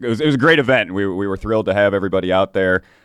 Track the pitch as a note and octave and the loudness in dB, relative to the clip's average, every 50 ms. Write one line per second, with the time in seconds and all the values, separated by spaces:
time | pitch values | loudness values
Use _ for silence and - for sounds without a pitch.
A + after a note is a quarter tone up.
0 | B2 A#2+ A2+ G#2+ D3+ D3+ C#3+ B2+ C3 D#3+ D#3+ D3 C3 A2+ C3 A#2+ G#2 F2 F#2 G2 | -6 -6 -4 -2 0 0 0 2 2 2 4 2 2 2 2 2 0 -2 -2 -4
1 | G2+ G2 F2+ F#2 G2+ G2 F#2+ - - G#2 A2 G#2+ G#2 F#2+ F#2 G#2 G#2 G2+ G2 G2 | -2 -2 -4 -4 -4 -4 -6 -6 -4 -2 -2 -2 0 0 0 2 2 2 2 0
2 | F#2+ G2 F#2 F#2+ F2+ F2+ F#2 F#2+ G2 F#2 - G2 F#2+ F#2 F#2 F#2 - _ _ _ | -2 -2 -2 -2 -2 0 0 0 0 0 0 -2 0 0 0 0 -2 _ _ _